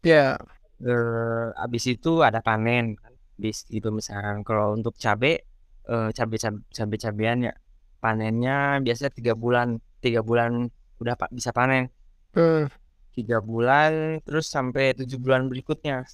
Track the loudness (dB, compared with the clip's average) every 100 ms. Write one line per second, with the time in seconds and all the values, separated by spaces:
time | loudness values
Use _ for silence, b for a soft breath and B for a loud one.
0 | 8 6 6 0 -8 -20 _ _ -2 0
1 | 0 -2 -2 -2 -4 -6 -4 -2 -2 -2
2 | 0 4 4 4 0 0 2 2 0 -4
3 | -14 _ _ -8 -6 -6 -8 -6 -4 -6
4 | -6 -8 -6 -6 -2 0 0 0 -4 -4
5 | -2 2 2 0 -4 -20 _ -20 -6 -2
6 | -2 -2 -4 -2 -4 -6 -12 -6 -4 -4
7 | -4 -2 0 0 -2 -6 _ -20 _ -4
8 | -2 0 0 0 0 0 0 0 0 0
9 | -4 -2 -2 0 2 2 2 -4 -8 _
10 | 0 0 2 2 2 0 -4 -8 _ -8
11 | -6 -4 -6 -6 -4 0 2 2 -2 _
12 | -20 _ _ 2 4 4 0 -6 -20 _
13 | -14 -10 -2 -2 0 -2 4 4 4 2
14 | -4 -6 -4 -4 -2 -4 -2 0 0 0
15 | -6 -6 2 2 2 -6 -6 -6 -4 -6
16 | -8